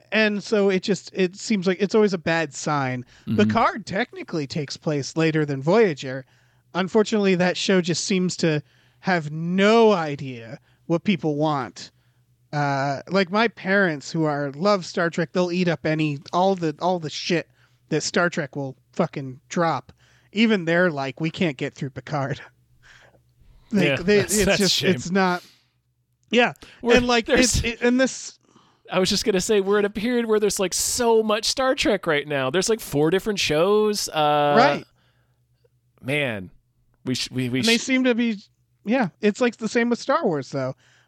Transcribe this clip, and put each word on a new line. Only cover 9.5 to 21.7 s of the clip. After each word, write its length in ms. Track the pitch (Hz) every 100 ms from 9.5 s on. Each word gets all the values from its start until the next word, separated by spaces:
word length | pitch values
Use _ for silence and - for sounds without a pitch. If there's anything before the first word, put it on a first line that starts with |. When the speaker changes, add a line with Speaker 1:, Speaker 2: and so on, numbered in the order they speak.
| 185 202 226 220
Speaker 1:
idea 680 | 190 156 143 135 123 113 143 _ _ -
what 160 | 165
people 320 | - 165 160 147
want. 560 | 156 143 117 - - _ _ _ _ _ _
Uh, 500 | 147 143 135 139 135 -
like, 220 | 185 180
my 160 | 208 233
parents, 640 | - 190 202 190 147 -
who 120 | 165
are, 280 | 151 143 143
love 340 | 139 202 202 160
Star 240 | 190 170
Trek, 220 | 170 165
they'll 180 | 185 180
eat 160 | 180 175
up 180 | 156 160
any, 320 | 156 156 143 -
all 220 | 175 190 190
the, 200 | 160 147
all 200 | 175 185
the 100 | 156
shit 380 | - - 165 - _ _ _ _
that 120 | 156
Star 280 | - 175 175
Trek 260 | 180 143 143
will 200 | 135 - _
fucking 460 | - 165 - 135 127 _
drop. 420 | 180 165 131 - _ _ _ _
Even 340 | 202 226 208 160
they're 260 | 170 180
like, 280 | 143 135 -
"We 120 | 160
can't 260 | - 180 131
get 160 | 143